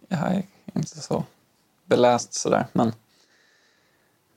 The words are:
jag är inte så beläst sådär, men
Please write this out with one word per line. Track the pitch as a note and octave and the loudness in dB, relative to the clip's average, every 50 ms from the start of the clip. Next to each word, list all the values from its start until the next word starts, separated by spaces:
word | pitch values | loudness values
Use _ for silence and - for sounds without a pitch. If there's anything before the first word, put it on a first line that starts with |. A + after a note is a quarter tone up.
| - | -8
jag | - F#3+ D3 | -6 -4 -2
är | - - - G3+ - - _ _ _ - - | -2 -2 -2 -2 -4 -6 _ _ _ -8 -6
inte | - D#3 - - D3+ | -6 -6 -6 -10 -14
så | - - - - D3 - _ _ _ _ _ _ _ _ _ _ _ | -8 -6 -4 -4 -4 -8 _ _ _ _ _ _ _ _ _ _ _
beläst | - B2+ B2 B2 B2 A#2+ A#2 - - - | 2 4 6 6 6 4 2 0 -6 -8
sådär, | - - - - - - - - | -6 -2 0 0 0 -2 -2 -2
men | B2+ A#2+ A2+ A2+ - _ _ _ _ _ _ _ _ _ _ _ _ _ _ _ _ _ _ _ _ _ _ _ _ _ _ _ | 0 0 0 -2 -6 _ _ _ _ _ _ _ _ _ _ _ _ _ _ _ _ _ _ _ _ _ _ _ _ _ _ _